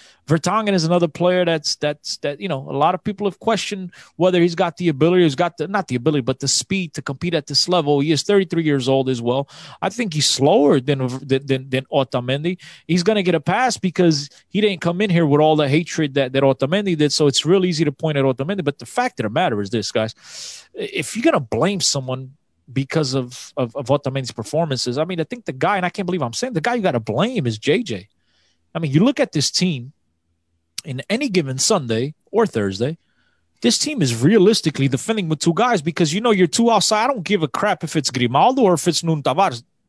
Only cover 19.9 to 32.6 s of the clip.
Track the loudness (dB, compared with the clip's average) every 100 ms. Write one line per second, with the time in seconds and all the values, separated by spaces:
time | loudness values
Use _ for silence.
19.9 | -2 -2 -6 -18 -16 -16 -18 -16 -12 -8
20.9 | -6 -6 0 2 2 0 0 0 0 -2
21.9 | -2 -4 -8 -10 -18 _ _ -8 -6 -2
22.9 | -2 -2 -2 -4 -10 -10 -6 -6 -4 -2
23.9 | 0 0 -4 -6 -8 -6 -4 -2 -4 -4
24.9 | -4 -4 -4 -6 -8 -10 -2 -2 0 -2
25.9 | -4 -4 -4 -4 -4 -6 -4 -2 0 0
26.9 | 0 -2 -2 0 0 -2 -2 0 0 -2
27.9 | -8 -10 _ _ _ _ _ _ -6 0
28.9 | 2 4 2 -2 -2 -2 -2 -2 -2 -10
29.9 | -20 _ _ _ _ _ _ _ -16 -10
30.9 | -10 -4 -4 0 0 0 -2 0 0 0
31.9 | -2 -2 -8 _ 0 0 0